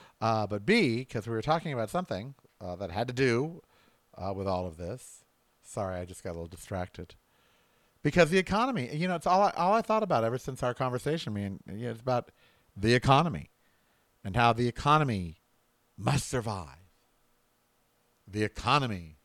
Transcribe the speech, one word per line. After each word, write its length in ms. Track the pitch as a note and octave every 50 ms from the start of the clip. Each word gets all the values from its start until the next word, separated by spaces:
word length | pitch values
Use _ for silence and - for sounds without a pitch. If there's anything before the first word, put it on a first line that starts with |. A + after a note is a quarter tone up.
| - - _ -
Uh, 260 | A2 A2 A2+ A2 G#2+
but 200 | G2 G#2 G#2 G2+
B, 380 | A2+ G#3+ A#3+ G3+ C3 A2 A#2 C3
'cause 240 | - - A#2 F#2+ A#2
we 60 | A#2
were 80 | A2 A2
talking 300 | C#3+ D#3 E3+ - E3 C#3+
about 180 | A#2+ A2 G#2+
something, 440 | - F3 F#3 - - F#2 G#2+ C3+ C#3 _ _ _ _ -
uh, 160 | - F2+ F2+
that 140 | F2 G2 F2+
had 160 | E2+ G2+ A#2 B2+
to 60 | B2
do, 480 | B2 C3+ B2+ A#2 A#2+ C#3 D#3+ E3+ E3+ - _ _ _ _ _ _ _ _ _ _
uh, 160 | - F2+ F#2+ G2
with 140 | F#2+ G2 G2
all 180 | F#2+ F#2 F#2
of 100 | F2+ D#2+
this. 480 | D#2+ F2 E2+ A2 B2+ - - - - _ _ _ _ _ _ _ _ _
Sorry, 340 | - - A#2 G2+ F#2+ F#2
I 80 | F2+ F2+
just 200 | F2 F2+ - -
got 60 | F#2+
a 20 | E2+
little 140 | E2+ E2+
distracted. 680 | E2+ F#2 E2+ - - G2+ F#2 F2+ F2+ - - F2 - - - _ _ _ _ _ _ _ _ _ _ _ _ _ _ _ _ -
Because 280 | D3 - F3 E3+ D3+
the 80 | F3 G3
economy, 560 | F3+ - F#3 G#3 A#3+ C4 B3+ F#3 B2 A#2+ -
you 120 | D3+ F3
know, 80 | F#3 F3+
it's 120 | E3 -
all 160 | F#3 F3+ F#3+ G#3
I, 80 | G3
all 240 | - - E3+ F3+ G#3
I 80 | A3+ A3
thought 200 | - A3 A3 G#3+
about 220 | F#3 E3 A#2+ A2+
ever 140 | A2+ A#2+ C3
since 240 | - - C3 - -
our 120 | B2 A#2+
conversation, 600 | - C3 B2+ B2 B2 - C#3+ D3+ E3 - - G#2+
me 100 | G#2 G2+
and, 160 | G2 G2 - -
you 180 | - F#2 G#2 A#2+
know, 60 | A#2+
it's 100 | A2+ A2+
about 300 | A#2 C3 B2 B2 A#2 - - _ _ _ _ _ _ _ -
the 200 | - F#2+ A2 B2
economy 560 | B2 - B2+ C3+ C#3 E3 E3+ A#2+ D2+ C#2+ - _ _ _ _ _ _ _ _ _ _ _ _ _ _ -
and 120 | G#2 F#2+
how 160 | A#2 A#2 A#2 A2+
the 160 | A2+ B2 B2
economy 720 | A2+ - - C#3+ D3+ D#3 D#3 C3+ A2+ G2 F2+ E2 D#2 - _ _ _ _ _ _ _ _ _ _ _
must 320 | - F#2 A#2+ C#3 C3+ - -
survive. 640 | - B2+ G#2+ A2+ G#2 F#2+ E2+ C#2+ C2 - - _ _ _ _ _ _ _ _ _ _ _ _ _ _ _ _ _ _ _ _ _ _ _ _ _ _ _ _
The 160 | - F#2 G#2 G#2+
economy 760 | G#2 - - - A2+ C3 D3 C#3 A#2+ G#2 F#2 E2+ D#2+ D2+ - _